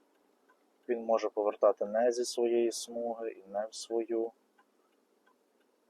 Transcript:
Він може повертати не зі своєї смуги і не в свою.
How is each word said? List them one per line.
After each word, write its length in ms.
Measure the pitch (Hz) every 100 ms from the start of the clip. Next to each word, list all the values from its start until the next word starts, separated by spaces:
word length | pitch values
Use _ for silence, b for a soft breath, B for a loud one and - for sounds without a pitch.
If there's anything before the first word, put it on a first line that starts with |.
| _ _ _ _ _ _ _ _ -
Він 160 | 117 113
може 240 | 110 107
повертати 560 | 110 104 101 104 98 104
не 260 | 110 123
зі 140 | 120 120
своєї 460 | - 120 117 117
смуги 600 | - - 117 117 113 113
і 200 | 98 95
не 140 | 101 113
в 100 | -
свою. 560 | - 117 113 113 113 - _ _ _ _ _ _ _ _ _ _ _ _ _ _ _